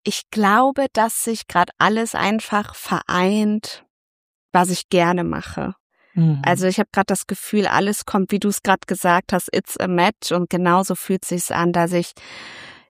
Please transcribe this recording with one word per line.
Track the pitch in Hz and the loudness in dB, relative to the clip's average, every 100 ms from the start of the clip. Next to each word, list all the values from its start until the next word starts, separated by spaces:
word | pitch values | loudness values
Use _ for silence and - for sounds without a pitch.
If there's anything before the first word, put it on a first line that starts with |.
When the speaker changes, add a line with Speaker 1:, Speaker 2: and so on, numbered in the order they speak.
| - | -8
Speaker 1:
Ich | - - | -8 -6
glaube, | 214 202 214 262 277 269 | 0 4 4 4 2 -2
dass | - 226 - | 0 0 0
sich | - 220 - | -4 -6 -2
grad | 175 175 - | 0 0 2
alles | 175 220 226 | 0 0 -2
einfach | - 196 220 - 208 208 - | -2 0 0 -2 -4 -4 -10
vereint, | - 180 - 180 185 214 214 214 - - _ _ _ _ _ _ _ | -6 -6 -2 0 2 2 0 0 -4 -16 _ _ _ _ _ _ _
was | 180 180 | 2 2
ich | 180 - | 0 0
gerne | 185 170 180 | 2 2 0
mache. | 170 151 - - 143 - _ _ _ | -2 -6 -8 -8 -8 -8 _ _ _
Speaker 2:
Mhm. | - 165 143 139 | 2 2 2 0
Speaker 1:
Also | 175 185 | 2 2
ich | 185 | 0
hab | 202 | 0
grad | - 196 | 0 0
das | 190 - | -2 -4
Gefühl, | 196 - 214 196 | -10 -2 0 2
alles | 131 196 208 - | 2 0 -2 -2
kommt, | 202 185 | -2 0
wie | 202 | 0
du's | 208 196 | 0 -2
grad | - 190 - | 0 0 0
gesagt | 202 180 175 - | -2 2 0 2
hast, | 180 - | -2 -2
it's | - - - | -4 -4 -4
a | 185 | 0
match. | 175 180 - - | 2 2 0 -4
Und | 175 175 | -2 0
genauso | 175 175 180 190 180 | 0 2 2 2 -4
fühlt | - 190 - | -2 -4 -2
sich's | 175 - | -6 -4
an, | - 170 | 0 0
dass | 175 170 | 2 2
ich, | 175 175 - - - - - - - _ | 0 -2 -8 -20 -18 -18 -18 -20 -20 _